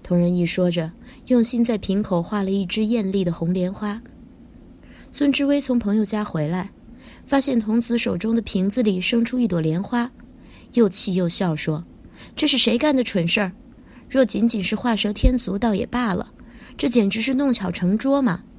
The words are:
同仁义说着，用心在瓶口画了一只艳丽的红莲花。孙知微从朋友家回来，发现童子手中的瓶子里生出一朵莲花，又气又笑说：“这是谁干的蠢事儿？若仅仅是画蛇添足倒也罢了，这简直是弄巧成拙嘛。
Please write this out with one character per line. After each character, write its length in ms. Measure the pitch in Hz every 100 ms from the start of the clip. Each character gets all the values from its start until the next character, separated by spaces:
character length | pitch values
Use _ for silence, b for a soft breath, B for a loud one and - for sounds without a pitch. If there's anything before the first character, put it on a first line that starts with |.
同 160 | - 175
仁 160 | 175
义 80 | 180
说 280 | 170 - 180
着， 200 | 170 160 - B B -
用 160 | 254
心 200 | 226 240
在 140 | 233 214
瓶 240 | - 196
口 200 | 208 175
画 200 | 170 208
了 80 | 190
一 160 | 196
只 180 | 180 214
艳 260 | 214 240 190
丽 120 | 196
的 80 | 180
红 220 | 165 170
莲 180 | 185 180
花。 300 | 196 208 214 - - - - - - - - B B B
孙 200 | - 285
知 140 | 262
微 160 | 277 285
从 160 | 262 240
朋 180 | 208
友 80 | 214
家 200 | 202 214
回 240 | 208 160 151
来， 220 | 180 190 - - B B B -
发 120 | 277
现 200 | 277 240
童 200 | 214 226
子 160 | 233
手 220 | 233 208 180
中 160 | 220
的 80 | 226
瓶 260 | 208 190 190
子 140 | 254
里 180 | 214 185
生 240 | 180 233
出 160 | 233 254
一 80 | 226
朵 140 | 175
莲 200 | 156 165
花， 280 | 208 240 240 - - B B B B
又 160 | 247 208
气 240 | - -
又 160 | 185 175
笑 260 | - 185
说 300 | 151 - 156 170 - - B B
：“这 120 | - 302
是 100 | 254
谁 200 | 233 226
干 180 | 302
的 80 | 269
蠢 240 | 226 185 170
事 120 | 220
儿？ 120 | 190 - - - B B B
若 160 | 269
仅 220 | 247 202 226
仅 140 | 233
是 140 | 180
画 200 | 214 240
蛇 180 | 214 208
添 240 | 208 - 254
足 200 | 185 196
倒 180 | 233
也 100 | 196
罢 280 | - 247 233
了， 160 | 175 - - B B B -
这 120 | 285
简 200 | 240 196
直 120 | 226
是 120 | 233
弄 200 | 262 285
巧 160 | 240 185
成 280 | 175 180 214
拙 240 | 269 277
嘛。 220 | 254 165 -